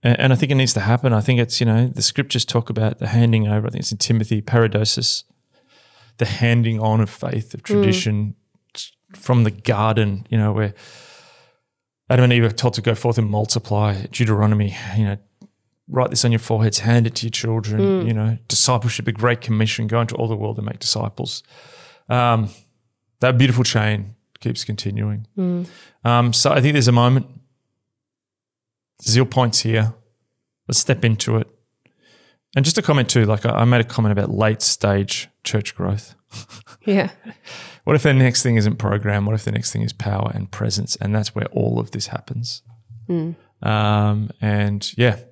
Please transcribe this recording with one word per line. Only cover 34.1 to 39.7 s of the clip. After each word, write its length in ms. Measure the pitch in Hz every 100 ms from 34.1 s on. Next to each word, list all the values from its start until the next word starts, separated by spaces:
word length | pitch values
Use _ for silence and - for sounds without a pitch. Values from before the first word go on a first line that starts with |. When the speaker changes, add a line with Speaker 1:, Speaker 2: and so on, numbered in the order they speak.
Speaker 1:
about 180 | 101 101
late 300 | 101 107 107
stage 680 | - - 104 98 98 - - _
church 300 | - 107 104
growth. 400 | - 92 101 - - _
<laughs> 240 | - - - - -
Speaker 2:
Yeah. 260 | - 202 190 - - - - - - -
Speaker 1:
What 100 | -
if 80 | 156
the 100 | 156
next 300 | 135 127 120
thing 140 | 127 113
isn't 180 | 104
program? 500 | 113 107 101 104 104
What 120 | 101 107
if 80 |
the 80 | 110
next 180 | 107 117